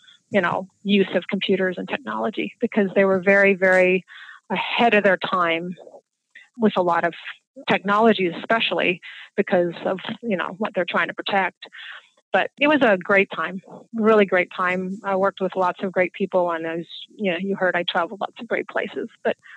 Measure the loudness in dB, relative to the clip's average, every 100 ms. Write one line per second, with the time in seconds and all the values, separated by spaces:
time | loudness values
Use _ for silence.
0 | _ _ -4 0 0 -2 -8 _ 2 2
1 | 4 -2 -4 -4 0 0 0 -4 -8 -8
2 | -6 -6 -6 -6 -8 -4 -2 0 2 2
3 | 2 2 4 4 4 4 4 4 4 2
4 | -4 -20 -20 -16 -8 -6 -4 0 2 4
5 | 4 2 0 0 0 -2 -4 -12 -16 -20
6 | _ _ _ -20 _ 0 2 2 0 2
7 | 0 -4 -16 -18 _ -10 -2 -2 2 4
8 | 4 4 0 -4 -2 0 0 0 0 -2
9 | -8 -20 -10 -4 0 2 0 -2 -6 -6
10 | -8 -8 -4 -4 -4 -6 -6 -4 -2 -2
11 | -2 -4 -2 0 -2 -6 -20 -18 -18 -18
12 | _ _ _ 0 0 0 2 4 4 2
13 | 2 2 2 -2 -6 -8 -14 -20 -10 0
14 | 4 6 4 2 0 -2 -2 -2 -4 -6
15 | -4 0 0 0 -4 0 -2 -2 -4 -2
16 | -2 -2 -2 0 0 -2 -4 -6 -10 -16
17 | -16 -6 -2 -2 -4 -2 0 0 -2 -2
18 | -4 -6 -10 -10 -6 -6 -4 -6 -6 -8
19 | -10 _ -4 -4 -10